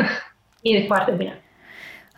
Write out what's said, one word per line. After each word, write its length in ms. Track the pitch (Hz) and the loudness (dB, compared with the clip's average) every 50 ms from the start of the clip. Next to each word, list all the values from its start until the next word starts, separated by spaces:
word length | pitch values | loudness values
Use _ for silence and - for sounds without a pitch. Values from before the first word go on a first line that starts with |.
| 220 | 2
<laughs> 540 | - - - - - _ _ _ _ _ _ | 0 -2 -6 -10 -14 _ _ _ _ _ _
e 240 | - 226 220 196 196 | 0 2 2 2 2
foarte 260 | - 214 190 190 - | 2 2 2 2 0
bine. 300 | - 175 190 190 - - - _ _ _ - - - - - - - - - _ _ | 0 -2 -2 -6 -8 -14 -20 _ _ _ -20 -20 -20 -20 -20 -20 -20 -20 -20 _ _